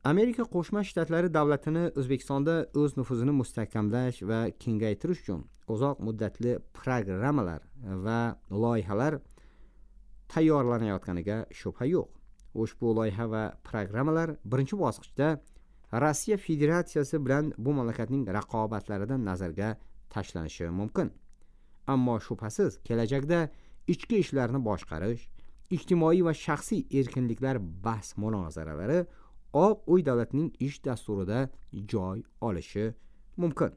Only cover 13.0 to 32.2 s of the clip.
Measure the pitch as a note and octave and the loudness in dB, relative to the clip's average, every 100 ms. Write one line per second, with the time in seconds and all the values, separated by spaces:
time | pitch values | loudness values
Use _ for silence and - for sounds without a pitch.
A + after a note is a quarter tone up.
13 | A2 G2+ A#2 A2 G#2+ - - A2 G2 G#2+ | 2 0 -2 -2 -4 -6 -8 -6 -4 0
14 | D3 D#3+ E3 D3 G2+ B2+ C3+ G#3 D3 - | 2 2 0 -6 -2 0 0 0 0 -2
15 | - - D3 D3+ - - - - - A2+ | -8 0 2 0 -6 -20 -20 -20 -4 2
16 | D3+ C#3+ - G3+ - D#3 D3 E3+ E3+ D#3 | 2 2 0 0 0 2 4 4 2 -2
17 | C#3 D#3+ C3 C#3 D3+ - A#2 D3 A#2 A2+ | 0 0 2 2 2 -2 0 2 0 -2
18 | A2 C3+ A2 G2 G2+ A2+ A2 G2+ - G2+ | -2 0 0 -2 -2 -2 0 -2 -4 -4
19 | G#2+ C3+ G#2 F2+ F#2 E2 G#2+ G#2+ - - | -2 0 0 -2 -4 -2 -2 -4 -10 -18
20 | - A2 G2+ F2+ D#2+ - E2+ F2+ G#2+ - | -8 -8 -6 -6 -6 -6 -4 -2 -2 0
21 | D3 - - - - - - - - C3+ | -2 -4 -20 -20 -20 -20 -20 -10 0 2
22 | B2 A2+ - G#2+ A2 - F3+ - - A#2 | 4 2 -2 -6 -4 0 0 0 -2 0
23 | A2 C3+ C#3 E3+ D#3 - - - - F3 | 2 0 2 2 0 -6 -20 -8 -2 -2
24 | - A3 D#3 C3+ A#2+ C3+ A2+ F#2+ - D#2 | 2 2 4 2 2 0 0 -2 -4 -4
25 | G2 A#2 - - - - - F3+ - F3 | -2 -2 -6 -12 -16 -18 -4 -4 2 4
26 | D#3+ F3 E3+ D3 - D3 - - - C#3 | 6 6 4 2 -2 -2 0 -2 0 0
27 | B2+ C3 B2 A2+ C3 B2+ F2 F2+ A2 A2 | 2 0 0 0 0 -2 -4 -4 -4 -4
28 | - - G#2+ G#2+ E2 E2 D#2 D2+ G2+ E3+ | -6 -4 -2 -2 -4 -6 -8 -4 0 0
29 | F3 - - - - C#3 F#3+ G#3+ - F3+ | 0 -10 -20 -20 -2 4 4 4 4 4
30 | C#3+ A#2+ A2+ C3+ D#3 - C3 - C#3 A#2 | 6 2 2 0 -2 -2 -6 -4 -6 -4
31 | - G2+ F#2 A2+ C3 - - - G#2 A2+ | -4 -2 0 0 -2 -6 -12 -12 -4 -2
32 | F#2 G2+ | -2 -6